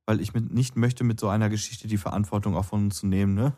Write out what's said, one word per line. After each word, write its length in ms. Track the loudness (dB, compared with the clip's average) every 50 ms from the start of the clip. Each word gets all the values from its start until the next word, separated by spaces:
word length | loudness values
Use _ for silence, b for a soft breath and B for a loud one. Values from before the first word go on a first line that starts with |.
| B
weil 160 | 0 0 0
ich 120 | 0 -2 -2
mit, 200 | -2 -2 0 0
nicht 240 | 0 0 0 0
möchte, 260 | 2 2 2 2 2 0
mit 160 | 0 0 0
so 80 | 0
einer 220 | 0 2 2 2 0
Geschichte 400 | 0 -2 -6 -8 -10 -10 -6 -4
die 80 | -2
Verantwortung 580 | -2 -2 -2 -2 -2 0 0 0 -2 0 0 0
auch 80 | 0 -2
von 200 | -2 0 0 0
uns 100 | 0 0 -2
zu 80 | 0
nehmen, 260 | 0 2 2 2 2 2
ne? 180 | 2 2 0 0